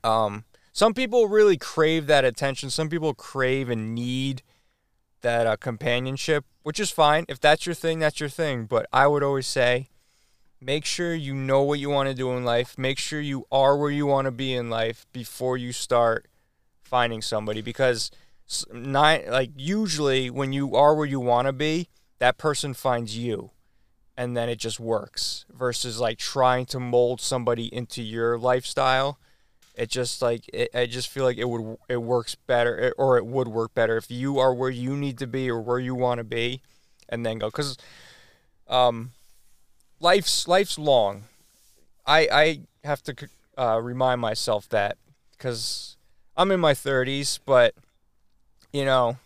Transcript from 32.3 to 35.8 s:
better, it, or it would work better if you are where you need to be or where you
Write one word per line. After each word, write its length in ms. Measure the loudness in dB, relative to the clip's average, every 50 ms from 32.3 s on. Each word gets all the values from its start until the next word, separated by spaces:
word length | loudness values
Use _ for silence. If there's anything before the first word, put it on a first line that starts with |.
| -12
better, 420 | _ _ 0 2 2 2 2 0
it, 160 | 0 0 -2 0
or 200 | 2 4 4 4
it 80 | 4 2
would 220 | 0 -2 -2 -2
work 260 | -2 -2 -4 -4 -2 _
better 220 | 0 2 2 2
if 160 | -2 -2 -6
you 280 | -8 -6 -4 -2 2 4
are 140 | 4 4 4
where 160 | 2 -2 -4
you 280 | -2 -4 -4 -4 -4
need 200 | -4 -4 -6 -6 -6
to 80 | -8
be 220 | -6 -4 -4 -2 -2
or 120 | -2 -4
where 180 | -2 0 -2
you 160 | 0